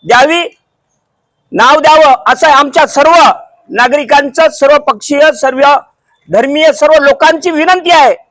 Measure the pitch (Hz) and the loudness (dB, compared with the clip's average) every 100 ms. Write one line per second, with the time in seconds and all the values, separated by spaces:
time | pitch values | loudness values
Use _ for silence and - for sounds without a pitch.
0 | 156 240 277 339 339 _ _ _ _ _ | -2 0 0 -2 -6 _ _ _ _ _
1 | _ _ _ _ _ - 240 302 302 311 | _ _ _ _ _ -2 0 2 2 4
2 | 302 254 - 254 320 269 285 330 302 - | 4 2 -2 -2 0 0 0 0 -2 0
3 | 294 339 277 - - _ _ 185 247 285 | 2 4 2 0 -10 _ _ -4 -2 -2
4 | 254 285 285 285 320 - 277 294 294 220 | -2 -2 -2 -2 -2 0 0 0 0 -6
5 | - 285 311 269 269 254 285 285 - _ | -4 -2 -2 0 -4 0 0 0 -4 _
6 | _ _ _ 175 262 294 311 - 294 311 | _ _ _ -4 -2 0 0 0 2 2
7 | 285 277 311 320 359 320 330 370 339 339 | 2 0 0 0 -4 -4 -2 -2 0 2
8 | 269 185 _ | 2 0 _